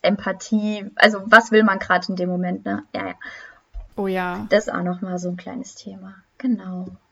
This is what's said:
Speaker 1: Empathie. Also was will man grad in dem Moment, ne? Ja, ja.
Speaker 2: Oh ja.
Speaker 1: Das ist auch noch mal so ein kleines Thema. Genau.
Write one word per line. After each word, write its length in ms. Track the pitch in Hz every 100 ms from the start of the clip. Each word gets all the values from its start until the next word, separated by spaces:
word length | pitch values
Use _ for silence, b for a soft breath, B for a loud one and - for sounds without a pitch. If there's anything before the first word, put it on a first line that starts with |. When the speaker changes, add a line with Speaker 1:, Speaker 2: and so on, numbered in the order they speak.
Speaker 1:
Empathie. 880 | - 196 - 185 - 214 208 208 202 -
Also 280 | 208 214 196
was 260 | 220 226
will 120 | 220
man 160 | 214 196
grad 280 | - 180 180
in 80 | 185
dem 140 | 180
Moment, 360 | 180 180 185 196
ne? 180 | 202 -
Ja, 140 | - 95
ja. 60 | - B B B B _ - - -
Speaker 2:
Oh 120 | 196
ja. 400 | 185 180 180 214
Speaker 1:
Das 180 | 208 -
ist 60 |
auch 80 | -
noch 200 | 180 180
mal 180 | 185 180
so 100 | 180
ein 80 | 180
kleines 380 | - - - -
Thema. 400 | 202 196 190 190 _ -
Genau. 480 | 262 214 185 180 180 - _